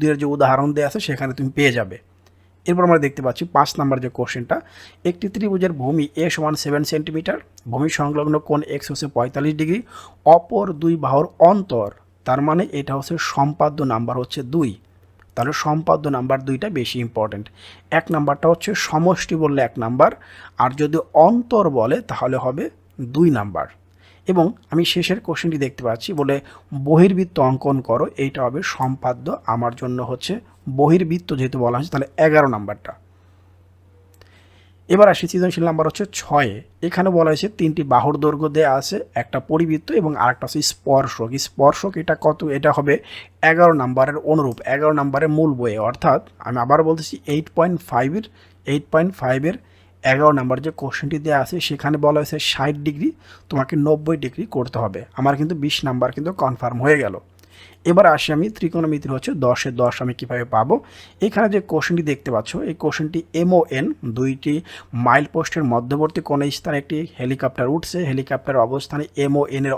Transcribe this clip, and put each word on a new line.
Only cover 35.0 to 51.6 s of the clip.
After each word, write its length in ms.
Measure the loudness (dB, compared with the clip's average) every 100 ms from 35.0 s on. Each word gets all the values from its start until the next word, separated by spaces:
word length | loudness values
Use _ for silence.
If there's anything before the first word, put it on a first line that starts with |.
| 8
আসি 120 | 6 0
সৃজনশীল 340 | 0 0 0 0
নাম্বার 200 | 0 0
হচ্ছে 160 | -2 -8 -8
ছয়ে। 360 | 0 2 2 -2 -14 -6
এখানে 260 | -4 0 2 4
বলা 140 | 4
হয়েছে 180 | 2 -2 -2
তিনটি 240 | -2 0 2
বাহুর 220 | 2 4 2
দৈর্ঘ্য 240 | 0 0 0 2
দেয়া 160 | 2 2
আছে, 160 | -2 -6 -6 -6
একটা 160 | -4 -6 0
পরিবৃত্ত 380 | 0 2 -2 0 0
এবং 120 | 0 2
আরেকটা 200 | 2 0 -4
হচ্ছে 140 | -4 -4
স্পর্শক। 560 | -4 2 2 2 -4 -6 -6 -8
স্পর্শক 460 | 2 4 4 -2 -6
এটা 120 | -4 0
কত? 200 | 0 0 -2 0
এটা 140 | 2 2
হবে 180 | 2 0 -2 -20 -20 0 2
এগারো 240 | 6 6 6
নাম্বারের 360 | 2 2 0 0 0
অনুরূপ, 240 | 2 0 -2 -4
এগারো 200 | 0 2 2
নাম্বারের 300 | 0 0 0 2
মূল 140 | 2 0
বইয়ে। 200 | -2 -2 -4
অর্থাৎ 300 | -2 0 0 -2 -16 -8
আমি 120 | -4
আবার 140 | 2 2 2
বলতেছি 260 | 0 -4 -12 -6
এইট 140 | -4 -4 0
পয়েন্ট 200 | 0 0 -4
ফাইভের, 340 | -2 -2 -2 -8 _ _ _ -4
এইট 180 | -4 0
পয়েন্ট 200 | 0 0 -2
ফাইভের 360 | -2 0 -2 -4 _ _ _ _
এগারো 280 | 0 4 6 4
নাম্বার 200 | 2 -2
যে 60 | -4 -6
কোশ্চেনটি 380 | -8 -6 -6 -4
দেয়া 140 | 0 0
আছে, 120 | 0 -4